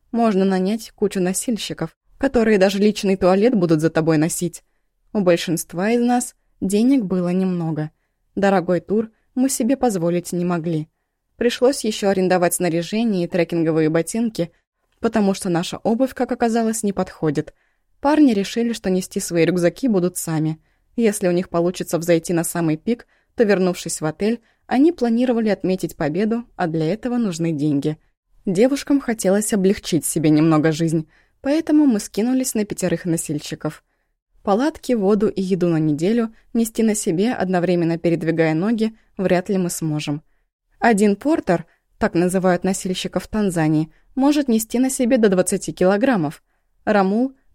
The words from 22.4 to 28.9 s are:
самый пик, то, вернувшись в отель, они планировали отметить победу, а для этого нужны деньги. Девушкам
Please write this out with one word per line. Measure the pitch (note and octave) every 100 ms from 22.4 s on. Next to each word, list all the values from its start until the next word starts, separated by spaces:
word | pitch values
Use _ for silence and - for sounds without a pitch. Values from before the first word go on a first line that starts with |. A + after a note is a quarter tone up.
самый | E3+ F3 D#3+ D#3
пик, | A3 A#3+ - _ _ -
то, |
вернувшись | G#3 F#3 F3+ F3+ E3+ -
в | D#3
отель, | - G#3 A#3 _ _ -
они | B3 E4
планировали | F4 A#3+ A3+ B3+ A#3 A3
отметить | F#3+ F3 F#3 E3 -
победу, | D3+ E3+ A3 A#3 - -
а | E3+
для | E3 D#3
этого | A3 B3 A#3+
нужны | G#3+ E3 E3
деньги. | D3 D3+ C#3+ D3+ D#3 _ _ _ _ G3+
Девушкам | F3+ B3+ C#4 -